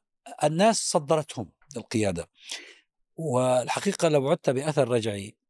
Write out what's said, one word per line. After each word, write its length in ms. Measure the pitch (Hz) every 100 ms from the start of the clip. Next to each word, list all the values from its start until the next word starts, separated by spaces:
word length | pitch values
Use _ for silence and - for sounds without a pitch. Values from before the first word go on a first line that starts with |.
| _ _ - -
الناس 320 | 151 160 220 -
صدرتهم 760 | - 180 143 160 147 - 110 _ - 113
القيادة. 520 | 107 110 101 87 - _ - - - - _ _ _ -
والحقيقة 920 | 160 123 127 127 113 - 202 185 170
لو 200 | 151 135
عدت 220 | 170 -
بأثر 380 | 131 151 151 123
رجعي 480 | 123 110 101 98 - _